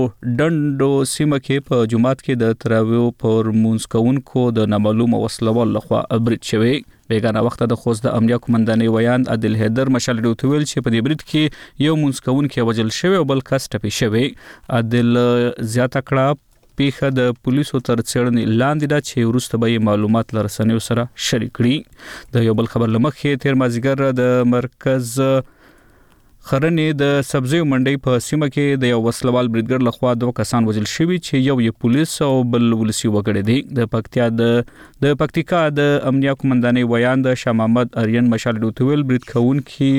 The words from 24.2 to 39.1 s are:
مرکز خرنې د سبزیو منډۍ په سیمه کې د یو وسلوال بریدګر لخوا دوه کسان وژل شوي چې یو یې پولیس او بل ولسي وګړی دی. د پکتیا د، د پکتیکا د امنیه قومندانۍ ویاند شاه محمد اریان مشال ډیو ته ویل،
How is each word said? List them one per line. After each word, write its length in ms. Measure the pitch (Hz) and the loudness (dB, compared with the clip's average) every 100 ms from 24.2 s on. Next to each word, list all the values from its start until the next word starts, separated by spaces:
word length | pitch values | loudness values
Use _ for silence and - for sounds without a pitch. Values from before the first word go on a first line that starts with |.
| 123 127 120 | 2 2 2
مرکز 560 | 123 127 - 139 131 120 127 135 135 127 _ - _ _ _ _ _ _ _ - | 2 -2 -4 -2 -2 -2 -2 2 0 -2 _ -20 _ _ _ _ _ _ _ -4
خرنې 480 | 135 160 170 156 147 | -2 0 0 0 0
د 240 | 143 143 131 | 0 0 0
سبزیو 380 | 143 127 165 156 | -2 0 0 0
منډۍ 320 | 131 131 139 131 | 0 0 0 0
په 120 | 123 - | -2 0
سیمه 240 | 151 147 | -2 -2
کې 320 | 147 143 135 | 0 0 2
د 80 | 123 | 2
یو 80 | 120 113 | 2 0
وسلوال 440 | - 131 123 123 | 0 0 0 0
بریدګر 340 | 113 110 131 120 | 0 0 0 0
لخوا 240 | - 127 120 | 0 0 0
دوه 120 | 123 131 | -2 -2
کسان 260 | 127 120 113 | -2 0 2
وژل 220 | 107 107 | 0 -2
شوي 240 | - 165 180 | -2 0 -2
چې 320 | - 135 131 | -2 0 2
یو 80 | 131 | 2
یې 160 | 113 - 117 | 0 0 0
پولیس 280 | 131 160 - 143 | 2 0 -2 0
او 160 | 131 123 | 2 2
بل 160 | 120 117 | 2 2
ولسي 400 | 113 110 107 117 | 2 0 -2 0
وګړی 340 | 104 110 101 104 | 0 0 -2 0
دی. 100 | 127 - 135 | 0 -2 -4
د 100 | 113 113 | -2 -4
پکتیا 320 | - 127 117 113 | -4 -2 0 2
د، 200 | 117 120 117 - - - 139 | 2 2 -2 -8 -20 -4 -2
د 120 | 139 | 0
پکتیکا 400 | 156 165 - 175 156 143 | -2 -4 -2 0 0 0
د 100 | 143 143 135 | 0 0 0
امنیه 260 | 135 135 135 | 0 0 -2
قومندانۍ 420 | 139 127 120 127 120 | 0 0 2 2 2
ویاند 400 | 117 123 131 131 127 127 | 2 2 2 0 0 0
شاه 120 | 113 | 0
محمد 360 | 110 120 120 - | 2 2 0 -2
اریان 280 | 110 117 123 113 | 0 2 2 2
مشال 260 | 120 110 | -2 -2
ډیو 140 | 113 - | -4 -2
ته 160 | 131 | 0
ویل، 160 | 147 135 | 0 0